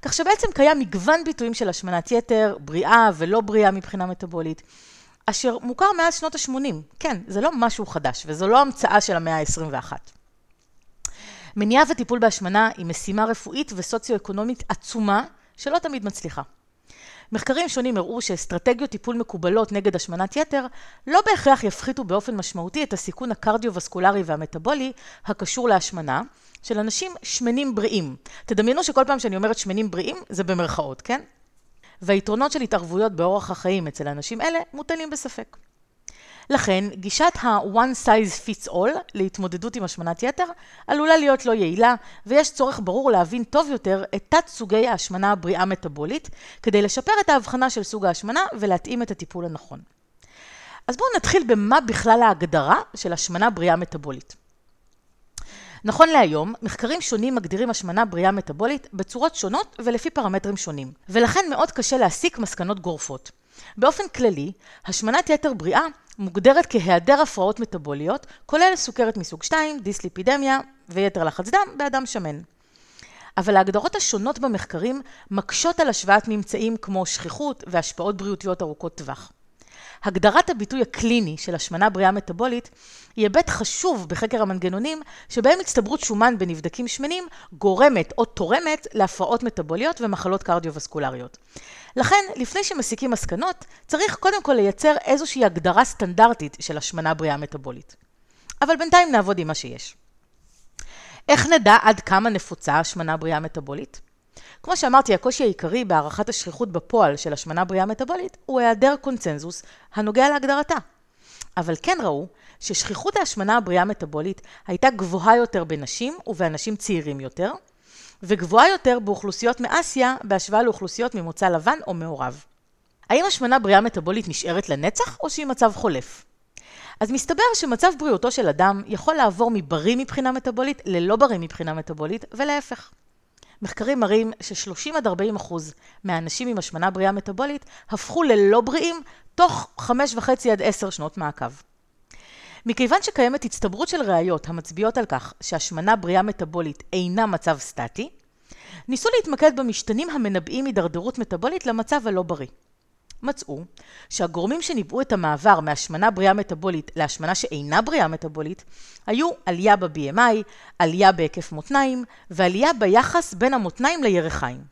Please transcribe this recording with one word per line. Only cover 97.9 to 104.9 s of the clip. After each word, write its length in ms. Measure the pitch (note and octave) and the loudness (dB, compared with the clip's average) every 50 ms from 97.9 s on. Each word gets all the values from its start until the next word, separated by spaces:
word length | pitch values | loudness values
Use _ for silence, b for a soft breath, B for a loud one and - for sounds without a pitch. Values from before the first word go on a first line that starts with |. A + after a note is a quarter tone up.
| - _ _ _ _ _ B B B B B B B B - | -20 _ _ _ _ _ B B B B B B B B 2
אבל 140 | C#4 E4 | 2 2
בינתיים 360 | C#4+ D#4+ E4 F4 F4 F4+ E4+ C#4 | 0 2 6 8 8 8 8 4
נעבוד 260 | A3+ G3 F#3 G3+ F3 | 2 2 2 0 -2
עם 80 | E3+ | -2
מה 80 | D#3 D#3 | -6 -6
שיש. 420 | - - B2 A#2+ B2 - - - _ _ _ _ _ _ _ _ _ _ _ _ _ _ - _ B B B B B B B B B B - | -8 -8 -10 -12 -14 -16 -18 -18 _ _ _ _ _ _ _ _ _ _ _ _ _ _ -20 _ B B B B B B B B B B 4
איך 180 | C#4+ - - | 4 4 6
נדע 300 | C#4+ E4+ D#4 A3 G#3+ G#3 A3+ - | 4 4 6 8 8 8 8 8
עד 180 | G#3+ A3 F#3+ | 6 4 4
כמה 300 | - - G3 F#3+ G#3+ A#3 | 2 2 2 2 2 2
נפוצה 480 | G#3+ F#3+ - - - - - - C#3+ D#3 | -2 -2 -6 -8 -16 -10 -4 0 0 0
השמנה 380 | E3 - - F3+ E3 D#3+ D#3+ | 0 0 -4 -6 -4 -4 -4
בריאה 240 | D#3+ D#3 D#3+ D#3+ D3+ | -4 -2 -2 -2 -2
מטבולית? 600 | D#3 D#3+ - E3+ D3 C#3 C#3 D3+ D3 - _ - - _ _ _ _ _ B B B B B B B | -4 -6 -10 -10 -10 -10 -12 -12 -12 -14 _ -20 -20 _ _ _ _ _ B B B B B B B
כמו 140 | - F4+ | -4 -2
שאמרתי, 380 | - - C4 | 0 2 6